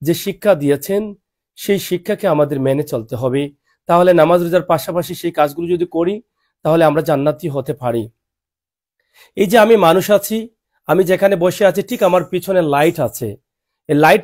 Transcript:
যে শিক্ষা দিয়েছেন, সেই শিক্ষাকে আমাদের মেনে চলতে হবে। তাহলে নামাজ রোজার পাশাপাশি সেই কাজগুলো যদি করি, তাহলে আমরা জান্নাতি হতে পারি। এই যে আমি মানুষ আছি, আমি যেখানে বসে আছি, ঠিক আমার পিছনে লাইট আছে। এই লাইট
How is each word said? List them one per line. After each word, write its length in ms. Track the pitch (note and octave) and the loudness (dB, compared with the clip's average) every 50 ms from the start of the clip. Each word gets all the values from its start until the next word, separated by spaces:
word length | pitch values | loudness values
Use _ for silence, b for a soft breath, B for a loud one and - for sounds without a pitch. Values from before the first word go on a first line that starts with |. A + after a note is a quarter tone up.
যে 120 | C#3+ D#3 E3 | -4 -4 -2
শিক্ষা 400 | - - G3+ F#3 - - G#3 F#3 | -2 -4 -6 -8 -2 0 0 2
দিয়েছেন, 480 | D3 D3 C#3+ C#3+ C#3+ - - G3 G3+ G#3+ G#3 G3+ - _ _ _ _ _ _ _ | 2 2 0 0 -2 -2 -4 -4 -4 -4 -6 -12 -18 _ _ _ _ _ _ _
সেই 220 | - - - G3+ F#3 | -8 -4 -2 -2 -2
শিক্ষাকে 480 | - - F3+ F3 - G#3+ G#3 - G#3 F#3 | -2 -4 -6 -6 -4 -6 -6 -2 -2 0
আমাদের 320 | D#3 D3 D3 C#3+ D3 C3+ | 0 0 0 0 -2 -2
মেনে 220 | C3 C3+ C#3 D3 | -2 0 -2 -2
চলতে 320 | D3 - C#3 A#2+ A2 - C3 | -4 -4 -6 -8 -8 -8 -8
হবে। 260 | G#2+ C3 B2+ B2+ C#3 D3 C#3+ C#3+ _ _ _ _ _ _ | -6 -4 -4 -2 -4 -4 -6 -10 _ _ _ _ _ _
তাহলে 240 | - E3+ F3 F3+ F3+ F3 | 0 2 4 4 4 4
নামাজ 240 | E3 D3+ D#3+ F3 F3 | 4 4 4 2 2
রোজার 200 | F3 E3+ F3 F3+ | 0 0 -2 -2
পাশাপাশি 500 | - - E3+ D#3 - - E3 F3 E3+ - F3 | 0 0 -2 -2 -2 -4 -6 -6 -6 -6 -8
সেই 180 | - - E3+ | -8 -8 -4
কাজগুলো 340 | - D#3+ D3+ C#3+ C#3+ E3 F3 F3 | -2 -2 -2 -2 -2 -6 -4 -2
যদি 180 | F3+ E3 F3 | -2 -2 -2
করি, 280 | F3+ - E3 E3+ F#3 G#3 A3 - _ _ _ _ _ _ _ | -2 -2 -2 -2 -2 -4 -6 -10 _ _ _ _ _ _ _
তাহলে 200 | - D3+ D#3+ E3+ D#3+ | -2 0 2 4 4
আমরা 180 | D3+ D3 E3+ | 2 2 0
জান্নাতি 460 | D3+ D#3+ D3+ C3+ C#3+ D3+ D3 - - D#3+ | 0 0 -2 0 0 -2 -2 -4 -6 -6
হতে 240 | C#3 C#3 C3 D#3 C3 | -6 -6 -6 -6 -8
পারি। 280 | - B2+ B2 A#2 A#2 G#2+ A2+ - _ _ _ _ _ _ _ _ _ _ _ _ _ _ _ _ b b b b b b b b | -6 -4 -4 -4 -4 -6 -8 -12 _ _ _ _ _ _ _ _ _ _ _ _ _ _ _ _ b b b b b b b b
এই 100 | - G3+ | -2 0
যে 100 | F3+ G#3 A#3 | 2 4 4
আমি 180 | G#3+ A3+ A3+ | 6 6 6
মানুষ 300 | G#3 E3+ E3 E3+ F#3+ F3 G3+ | 6 6 4 4 2 2 2
আছি, 260 | G#3 G3 G3+ - A3 A3+ A3 A#3 _ _ _ _ _ _ _ | 0 0 0 -2 -6 -6 -6 -10 _ _ _ _ _ _ _
আমি 160 | - D3+ F#3 F#3 | 0 0 0 2
যেখানে 300 | E3 F#3 F3+ G3 G3 G3 | 2 0 2 2 0 2
বসে 300 | E3+ F3 F#3 F3 - G#3 | 0 0 -2 0 2 0
আছি, 160 | F#3+ F3+ G3+ | 0 0 -2
ঠিক 180 | G3 - A#3+ - | -4 -6 -4 -2
আমার 200 | G#3 F3+ F3+ F3+ F3 | 0 2 2 0 0
পিছনে 360 | - F#3 F3+ - G3 F#3+ F3+ | -2 -6 -6 -4 -2 0 0
লাইট 380 | E3 D3 C#3 C#3+ D3+ E3+ E3+ D#3+ | 0 0 0 2 2 0 0 -2
আছে। 280 | C3 A2 - - A#2+ G#2 G2+ - _ _ _ _ _ _ _ _ _ - | -4 -6 -6 -8 -10 -10 -10 -14 _ _ _ _ _ _ _ _ _ -2
এই 80 | D3 | 0
লাইট 260 | D3 D#3 D#3+ F#3+ G#3+ | 4 4 4 4 2